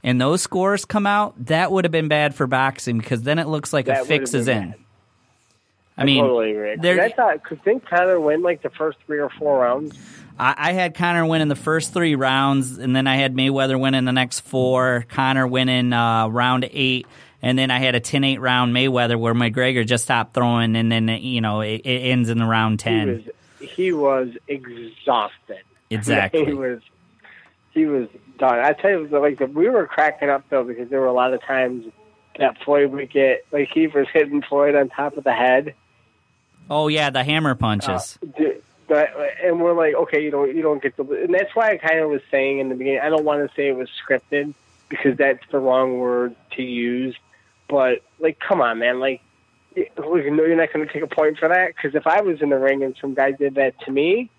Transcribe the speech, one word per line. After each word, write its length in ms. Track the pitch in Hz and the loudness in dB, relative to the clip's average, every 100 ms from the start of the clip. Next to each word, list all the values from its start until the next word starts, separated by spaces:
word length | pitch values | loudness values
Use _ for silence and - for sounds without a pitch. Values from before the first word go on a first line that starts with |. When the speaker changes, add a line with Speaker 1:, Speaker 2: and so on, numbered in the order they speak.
Speaker 1:
and 160 | 127 123 | 0 2
those 220 | 131 180 | 2 0
scores 420 | - 185 190 202 | -2 0 0 0
come 220 | - 214 202 | -2 -2 0
out, 400 | 208 208 - 120 | 0 -2 -6 -2
that 260 | 160 175 | 0 2
would 140 | 190 175 | 0 0
have 60 | |
been 160 | 160 156 | 0 2
bad 260 | 151 147 | 2 0
for 120 | - 131 | 0 0
boxing, 520 | 131 135 135 - 117 | 2 0 -2 -4 -4
because 240 | 107 120 | -2 -4
then 160 | 123 160 | 0 -2
it 100 | 156 | -2
looks 240 | 156 - | -4 -2
like 140 | 151 123 | -2 0
Speaker 2:
That 100 | 135 | -2
Speaker 1:
a 40 | |
Speaker 2:
would 80 | 127 | 2
Speaker 1:
fix 240 | 151 131 | 0 2
Speaker 2:
have 80 | 131 | 0
Speaker 1:
is 60 | 120 | 0
Speaker 2:
been 100 | 113 | 0
Speaker 1:
in. 60 | 90 | -2
Speaker 2:
bad. 60 | - _ _ _ _ _ _ _ _ _ _ _ - | -12 _ _ _ _ _ _ _ _ _ _ _ -2
Speaker 1:
I 60 | |
Speaker 2:
I 20 | |
Speaker 1:
mean, 180 | 139 139 | 2 4
Speaker 2:
totally 280 | 139 120 110 | 4 2 0
agree. 220 | 107 104 | -2 -4
'Cause 80 | 110 | -2
Speaker 1:
there 180 | 170 180 | 0 2
Speaker 2:
I 80 | 220 | 0
thought, 320 | 226 220 156 | 2 0 0
'cause 140 | - 156 | -6 -6
didn't 240 | 196 247 - | -2 -2 0
Conor 320 | 175 185 180 | 0 2 2
win, 220 | 151 156 | 2 0
like, 180 | 175 165 | 0 -2
the 80 | 143 | -6
first 300 | - 156 - - | -6 -6 -6 -8
three 120 | 147 | -6
or 120 | 143 | -6
four 300 | - 151 135 | -4 0 2
rounds? 380 | 123 131 151 143 - - - - | 2 0 -4 -14 -20 -20 -20 -2
Speaker 1:
I, 160 | 127 143 | -2 0
I 140 | 156 | -2
had 200 | 185 180 | 0 -2
Conor 300 | 165 175 175 | -2 0 2
winning 240 | 160 160 151 | 2 2 2
the 80 | 139 | -2
first 380 | - 160 160 | -2 -2 -2
three 200 | 180 165 | -2 0
rounds, 640 | 143 131 135 139 139 127 - | 2 2 2 2 0 -2 -6
and 180 | 127 | -2
then 120 | 131 135 | 0 2
I 100 | 131 | 2
had 180 | 135 | 0
Mayweather 460 | 127 135 135 135 131 | 0 0 2 0 0
winning 240 | 135 135 | 0 0
the 80 | 127 | 0
next 280 | 127 123 - | 0 -2 -6
four, 680 | - 131 127 127 127 123 117 | -6 -2 2 2 2 0 -4
Conor 380 | - 135 135 127 | -2 0 2 0
winning, 480 | 127 127 127 123 | 0 0 0 0
uh, 340 | 120 117 113 113 | 2 2 2 0
round 400 | 117 123 127 127 | 0 2 0 -2
eight, 360 | 147 131 127 - - - _ | -2 -2 -2 -8 -20 -20 _
and 180 | 123 127 | -2 0
then 120 | 131 | 0
I 80 | 127 | 0
had 160 | 131 | 0
a 60 | 123 | 0
ten 240 | 113 143 | -2 0
eight 160 | 139 135 | 0 0
round 320 | 127 127 123 123 | 0 2 2 2
Mayweather 420 | 135 127 120 117 | 2 2 0 0
where 140 | 117 | 0
McGregor 540 | 117 117 113 127 127 110 | 0 0 0 0 0 0
just 180 | 120 | -2
stopped 300 | - 120 113 | 2 0 0
throwing, 420 | - 120 117 117 113 | 0 0 2 2 0
and 160 | 113 | 2
then, 160 | 113 113 | 0 0
you 320 | 113 127 123 | -2 -4 -2
know, 220 | 110 107 | -2 -2
it, 180 | 107 110 135 | -4 -6 -4
it 20 | 127 127 | -2 0
ends 180 | 123 117 | 0 2
in 80 | 117 | 0
the 80 | 113 | 2
round 320 | 113 110 107 | 2 2 0
ten. 280 | 113 113 107 | 0 0 0
Speaker 2:
He 40 | |
was, 160 | 95 - - _ _ 139 | -4 -10 -20 _ _ -14
he 240 | - 185 | -4 -2
was 360 | 165 139 135 127 117 - | 2 2 2 -2 -10 -10
exhausted. 1120 | 139 123 117 117 110 - 120 104 - - 95 _ | -10 -10 -16 -18 -6 0 0 0 -8 -18 -18 _
<laughs> 160 | _ _ | _ _
Speaker 1:
Exactly. 540 | 110 104 107 98 160 151 | -6 0 0 2 0 0
Speaker 2:
He 60 | |
was, 260 | 139 131 120 _ _ _ _ - - _ _ _ | -2 -6 -6 _ _ _ _ -20 -20 _ _ _
he 120 | 160 | 0
was 240 | 156 139 113 - - - | 2 0 -2 -10 -20 0
done. 200 | 131 120 | 2 4
I 120 | 139 | 2
tell 180 | 151 196 | 2 0
you, 140 | 185 151 | 0 0
like, 320 | 147 147 135 135 | 2 2 0 -4
we 160 | 147 202 | 0 2
were 180 | 247 160 | 2 0
cracking 440 | - 151 147 143 | 0 0 0 -2
up, 140 | 139 _ | -2 _
though, 160 | 139 | -2
because 240 | 123 117 120 | -2 -8 -4
there 120 | 135 | 0
were 80 | 131 | 2
a 40 | |
lot 220 | 123 127 | 2 2
of 80 | 123 | 0
times 420 | - 131 127 127 113 _ - _ _ - | -2 -2 -2 -4 -12 _ -20 _ _ -2
that 180 | - - | -2 -2
Floyd 280 | - 143 143 | 0 2 2
would 180 | 139 135 | -2 -4
get, 340 | 143 135 123 - | 2 4 2 -2
like, 160 | 147 139 | -2 0
he 120 | 156 160 | 0 2
was 180 | 143 135 | 2 2
hitting 260 | 160 143 147 | 2 2 0
Floyd 340 | - 143 143 143 | 0 2 4 4
on 120 | 135 | 0
top 300 | - 143 151 | -2 -6 -2
of 60 | |
the 80 | 135 | -2
head. 400 | 117 127 127 147 - _ _ _ _ _ _ _ _ - | 2 4 4 0 -14 _ _ _ _ _ _ _ _ -4
Speaker 1:
Oh, 160 | 151 151 | -2 0
yeah, 220 | 151 143 | 0 0
the 140 | 131 | 0
hammer 300 | 131 156 151 123 | 0 0 0 0
punches. 640 | 123 104 98 92 - - | 0 0 -2 -6 -6 -14
Speaker 2:
Uh, 40 | 151 - | -14 -2
dude, 240 | 156 - _ _ - | -2 -2 _ _ 0
but, 220 | 151 151 - 143 - | 2 2 -2 -6 -2
and 180 | 175 170 | 0 2
we're 120 | 170 | 2
like, 200 | 170 160 | 2 2
"Okay, 280 | 143 165 151 | 2 0 0
you 80 | 151 | 0
don't, 240 | 143 143 | 0 0
you 80 | 160 | 0
don't 180 | 160 147 | 0 0
get 160 | 139 - | -4 -6
the," 60 | |
and 320 | 135 123 165 | -6 -4 0
that's 200 | 185 202 | 0 0
why 180 | 226 220 | 0 0
I 40 | 185 | 0
kinda 280 | 160 160 156 | 0 0 0
was 140 | 143 - | -2 -2
saying 300 | 139 135 139 | 0 0 -2
in 80 | 131 | -4
the 80 | 127 | -4
beginning, 240 | 131 135 | -2 0
I 80 | 147 | 0
don't 160 | 156 | 0
wanna 240 | 151 147 143 - | 2 0 -2 -2
say 100 | 139 | -2
it 80 | 127 | -2
was 120 | 127 - - | -6 -12 -2
scripted, 460 | 131 _ 143 147 143 _ _ _ | -2 _ -4 -4 -10 _ _ _
because 280 | 139 139 123 | -2 0 2
that's 240 | 139 127 - | 0 0 -2
the 80 | 143 | -2
wrong 400 | 131 127 131 127 | 2 2 2 0
word 380 | 123 123 123 117 _ | 0 0 -2 -6 _
to 100 | - | -10
use. 540 | 127 120 120 123 131 120 _ _ _ _ - | -6 -4 -2 -2 -4 -8 _ _ _ _ -4
But, 340 | 143 127 120 _ _ | 0 2 0 _ _
like, 180 | 160 165 | -4 -4
come 220 | - 185 | -2 0
on, 180 | 120 113 | 0 0
man. 220 | 120 127 | -2 0
Like, 200 | 135 131 _ _ _ _ _ 190 | -2 -4 _ _ _ _ _ -6
y-, 140 | - - | -6 -6
like, 300 | 151 175 143 | -2 0 2
no, 180 | 151 | 2
you're 100 | 160 165 | 2 2
not 160 | 160 | 0
gonna 140 | 156 151 | -2 -6
take 160 | 147 | -6
a 60 | 156 | -6
point 300 | - 156 151 | 0 0 2
for 100 | 160 | 0
that? 280 | 180 180 - | 2 0 -4
'Cause 200 | 147 147 | -4 -2
if 100 | 156 | 2
I 140 | 185 | 2
was 200 | 202 151 | 2 0
in 100 | 147 | 0
the 80 | 135 | 2
ring 260 | 135 135 | 2 2
and 120 | 135 131 | -2 -6
some 140 | 139 | -6
guy 180 | 135 135 | 0 0
did 240 | 135 139 135 | 0 -2 2
that 180 | 165 - - | 0 -2 -4
to 40 | |
me 400 | 135 160 214 247 | 0 2 0 -2